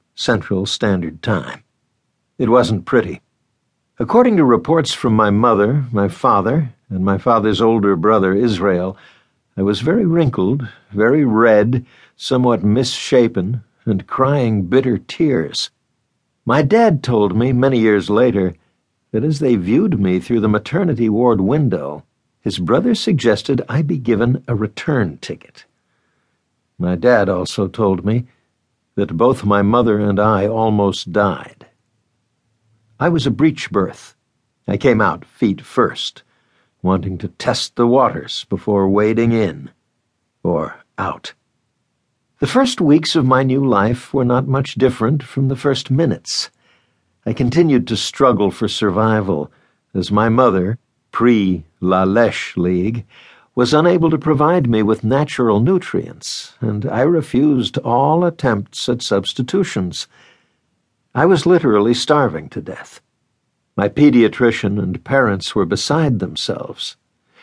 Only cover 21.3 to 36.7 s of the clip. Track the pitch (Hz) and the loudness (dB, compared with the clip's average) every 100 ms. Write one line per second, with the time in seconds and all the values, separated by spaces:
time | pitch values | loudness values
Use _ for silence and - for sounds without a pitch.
21.3 | 110 95 147 139 90 71 73 - _ _ | 2 0 0 0 -2 -6 -12 -16 _ _
22.3 | _ - 95 87 123 233 226 - 165 120 | _ -8 -6 0 0 2 -2 0 0 2
23.3 | 104 - 127 - 123 151 160 120 107 120 | 0 0 -4 -2 -4 -2 -4 -2 0 0
24.3 | 123 - 113 107 - - 139 95 87 - | -2 -2 -4 -4 -6 -4 -2 -2 -4 -12
25.3 | 82 - _ - _ _ _ _ _ _ | -14 -16 _ -20 _ _ _ _ _ _
26.3 | _ _ _ _ - 87 90 120 120 98 | _ _ _ _ -8 -4 0 2 2 2
27.3 | 92 90 - 95 - 107 92 98 117 123 | -2 -4 -4 -4 0 0 0 0 -2 -4
28.3 | _ _ _ _ _ _ - 98 82 120 | _ _ _ _ _ _ -6 -4 2 2
29.3 | 127 104 101 101 120 117 104 104 98 107 | 2 0 2 4 2 2 2 0 0 2
30.3 | 104 101 113 113 107 101 90 - 95 101 | 2 0 0 0 2 0 -2 -4 0 0
31.3 | - - - - _ _ _ _ _ _ | -2 -10 -20 -20 _ _ _ _ _ _
32.3 | _ _ _ _ _ _ - 156 170 131 | _ _ _ _ _ _ -4 0 0 0
33.3 | 104 156 156 - 95 92 - - _ _ | 2 0 0 -4 -2 -2 -6 -20 _ _
34.3 | _ _ _ - 104 135 110 101 73 - | _ _ _ -6 0 2 4 2 -2 -8
35.3 | - 113 87 - - 110 - - - _ | -2 -2 -2 -6 -2 -2 -2 -12 -12 _
36.3 | _ _ _ _ | _ _ _ _